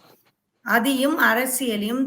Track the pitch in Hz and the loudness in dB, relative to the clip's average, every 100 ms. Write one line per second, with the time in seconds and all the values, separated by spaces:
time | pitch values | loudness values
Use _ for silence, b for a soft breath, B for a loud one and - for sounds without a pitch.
0 | b b _ _ _ _ - 220 226 262 | b b _ _ _ _ 0 2 2 0
1 | 269 311 233 226 262 254 262 208 208 247 | 0 2 2 2 -2 -4 -4 -2 -2 -2